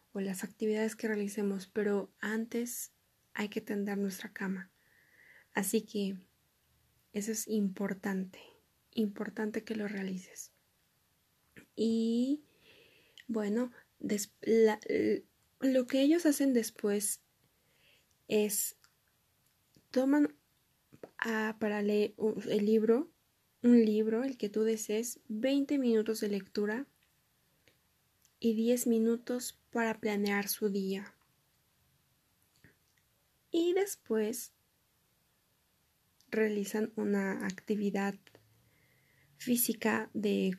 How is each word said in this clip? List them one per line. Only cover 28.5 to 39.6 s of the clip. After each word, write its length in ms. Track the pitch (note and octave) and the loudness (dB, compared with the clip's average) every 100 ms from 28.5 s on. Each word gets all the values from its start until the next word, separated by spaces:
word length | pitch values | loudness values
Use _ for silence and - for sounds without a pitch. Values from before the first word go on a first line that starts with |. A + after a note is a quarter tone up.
diez 320 | A3 A3+ B3 A#3+ | 2 2 2 4
minutos 720 | A3+ A3+ A#3 - B3 B3 - _ | 4 4 0 -2 -6 -6 -12 _
para 280 | A#3 A3+ A3 | -2 -2 -2
planear 480 | G#3+ G#3 G#3 G3+ G3+ | -2 0 0 0 -2
su 220 | - G#3+ | -2 -2
día. 440 | G3+ F#3+ G3 G3 - _ _ _ _ _ _ _ _ _ _ _ _ _ _ - _ _ _ _ _ _ _ _ | -2 -2 -6 -8 -18 _ _ _ _ _ _ _ _ _ _ _ _ _ _ -20 _ _ _ _ _ _ _ _
Y 220 | E4 F4 | 0 2
después 800 | F#4 G4+ - - A3 G#3+ B3+ - _ _ _ _ _ _ _ _ _ _ _ _ _ _ _ _ _ _ | 2 0 -4 -4 -2 0 -4 -10 _ _ _ _ _ _ _ _ _ _ _ _ _ _ _ _ _ _
realizan 600 | A3 A3 G#3 G3+ G#3+ A3 - | 0 0 0 -2 -2 -2 -2
una 500 | G#3 G3+ G3 G3 G3+ | -2 0 0 -4 -6
actividad 680 | F#3+ - G#3+ G3+ G3 G3 G3 - - _ _ _ _ _ _ _ _ _ - | -6 -4 -2 0 0 -2 -4 -14 -20 _ _ _ _ _ _ _ _ _ -10
física 720 | - A#3+ | 0 0